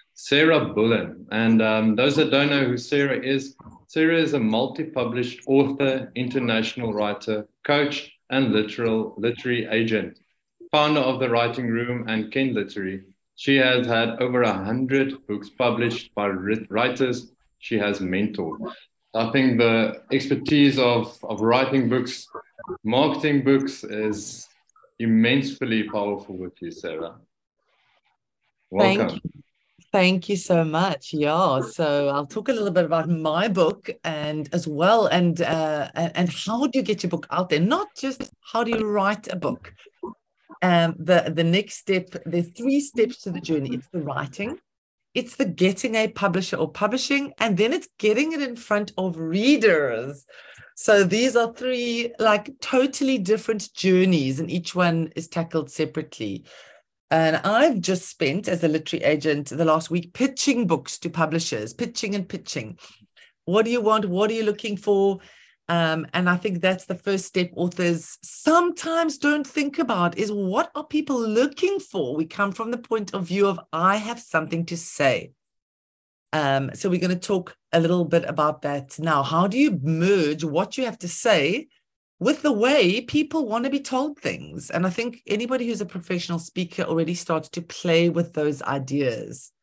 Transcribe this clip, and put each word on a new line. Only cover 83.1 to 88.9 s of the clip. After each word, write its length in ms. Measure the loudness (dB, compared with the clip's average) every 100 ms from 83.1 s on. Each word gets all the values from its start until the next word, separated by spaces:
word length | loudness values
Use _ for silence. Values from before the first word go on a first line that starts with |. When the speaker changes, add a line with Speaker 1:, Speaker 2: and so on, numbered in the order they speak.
| -2 0 -2 -2
Speaker 2:
wanna 240 | -2 -2
be 80 | -4
told 400 | -2 -2 -2 -4
things? 500 | -6 -6 -10 -12 -6
And 160 | -2 -2
I 60 |
think 320 | -2 -6 -6 -4
anybody 400 | -4 -2 -2 -2
who's 160 | -4
a 40 | -6
professional 520 | -10 -6 -6 -4 -6
speaker 460 | -6 -6 -6 -4
already 320 | -2 -2 -2 -2
starts 340 | -2 -4 -4
to 120 | -10
play 480 | -12 -6 2 4 4
with 240 | 2 -2
those 280 | -2 -2 -2
ideas. 920 | -4 -6 -2